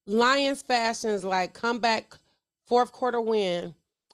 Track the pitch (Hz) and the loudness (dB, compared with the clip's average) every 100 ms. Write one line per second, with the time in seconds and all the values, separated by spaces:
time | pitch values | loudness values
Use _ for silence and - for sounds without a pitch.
0 | - 220 247 277 277 277 - 247 226 226 | -2 2 4 4 0 -2 -2 0 0 -2
1 | 220 208 190 190 180 - 233 233 233 220 | -2 -4 -2 -2 -2 -4 -4 0 0 0
2 | - - _ _ _ _ _ 240 247 - | -4 -20 _ _ _ _ _ 2 2 -2
3 | 240 233 226 220 190 175 175 - _ _ | -2 -2 0 0 0 -2 -6 -14 _ _
4 | _ | _